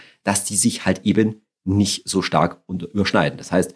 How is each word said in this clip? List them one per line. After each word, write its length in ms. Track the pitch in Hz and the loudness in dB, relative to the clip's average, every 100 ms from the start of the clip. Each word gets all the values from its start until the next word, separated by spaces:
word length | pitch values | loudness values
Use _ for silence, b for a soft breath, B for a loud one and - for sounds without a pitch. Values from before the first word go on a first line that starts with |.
| B B | B B
dass 220 | - 101 | -2 -2
die 120 | - 104 | -2 0
sich 300 | - - 95 | 0 0 -2
halt 180 | 92 | 0
eben 380 | 107 101 110 110 _ _ | 2 2 2 -2 _ _
nicht 440 | 95 101 101 - - | 0 2 2 -2 -4
so 140 | 95 | -2
stark 400 | 87 78 87 - - | 0 2 0 -2 -10
unter-, 200 | 92 85 | -8 -4
überschneiden. 500 | 101 95 107 76 - | -2 0 0 0 -4
Das 140 | - | -2
heißt, 240 | 90 - | -2 -2